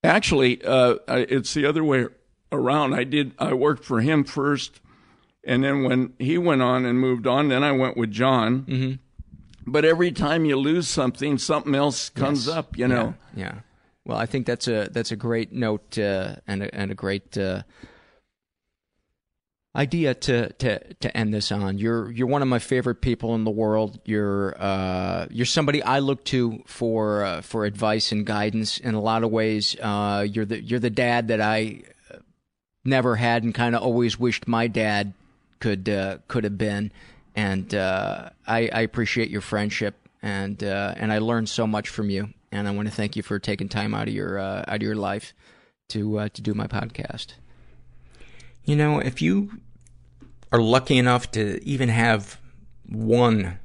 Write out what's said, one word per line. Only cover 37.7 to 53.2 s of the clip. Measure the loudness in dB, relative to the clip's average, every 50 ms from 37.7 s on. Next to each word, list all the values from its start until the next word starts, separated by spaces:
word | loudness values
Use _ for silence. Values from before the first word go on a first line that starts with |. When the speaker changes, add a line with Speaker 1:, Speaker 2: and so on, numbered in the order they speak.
| -2
Speaker 2:
uh, | -2 0 0 0 0 -2 -4 -6 -8 -10 -16 _ _ _
I, | -2 0 0 0 0
I | 0 -2 -2
appreciate | -2 0 -2 -2 0 0 0 -2 -2
your | -2 -8
friendship, | -6 -4 -2 -2 -2 -2 -2 -4 -4 -4 -6 _ _ -20 _ _
and, | -8 -6 -6 -4 -6 -6 -6 -6 -4
uh, | -4 -4 -2 -4 -4 -6 -4
and | -2 0
I | 0
learned | 0 2 2 0 0 0 -2
so | -2 -2 0
much | 0 0 -2 -4 -6
from | -6 -4 -2 -2
you. | -2 -2 -4 -6 -10 _ _ _
And | -6 -4 -2 -2
I | -2
wanna | -2 -4 -4
thank | -4 -4 -4 -4 -2
you | -6 -4
for | -4 -4 -4
taking | -2 -4 -4 -4 -4 -4
time | -4 -2 -2 -2 -2
out | -2 -4
of | -4 -4
your, | -4 -4 -4 -4 -4
uh, | -4 -4 -6 -6 -6 -6
out | -4
of | -4 -2
your | -2 -2
life | -2 -2 -2 -4 -4 -8 -12 -20 _ _ -20 -20 _ _ _ _ _ _ _
to, | -6 -4 -2 -2 -2 -2
uh, | -2 -4
to | _ -6 -4
do | -4 -2
my | -2 -4
podcast. | -4 -4 -6 -6 -6 -8 -10 -10 -10 -10 -10 -12 -14 -16 -20 -20 -20 -20 -20 -20 -20 -20 -20 -20 -20 -20 -20 -20 -20 -20 -20 -20 -20 -20 -20 -20 -20 -20 -8 -2
You | 0 2
know, | 4 4 2 2 2
if | 0 -2 -2 0
you | 0 2 2 2 0 -2 -8 -16 -20 -20 -20 -20 -20 -20 -20 -20 -20 -20 -20 -20 -20 -20 -20 -20 -6 2 2
are | 4
lucky | 6 6 4 4 4 4 4
enough | 4 6 4 4 2 0 -2 -4
to | -2 -2 -2 -2 -6 -4
even | -4 -2 0 2 2
have | 2 4 4 4 2 2 0 -6 -16 -20 -20 -20 -20 -20 -20 -20 -20 -20 -16
one | -10 -8 -4 0 4 4 6